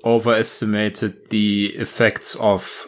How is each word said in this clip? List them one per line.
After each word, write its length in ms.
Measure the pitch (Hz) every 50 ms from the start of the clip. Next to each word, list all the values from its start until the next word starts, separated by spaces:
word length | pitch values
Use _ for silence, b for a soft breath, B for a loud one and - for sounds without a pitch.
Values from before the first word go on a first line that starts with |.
| -
overestimated 1200 | 117 117 117 113 120 113 110 110 - - - 110 107 107 104 107 107 104 - 113 104 - - - _
the 440 | - 107 107 104 101 101 101 104 -
effects 600 | - 113 - - - 117 107 - - - - -
of 500 | - 113 107 101 95 - - - - -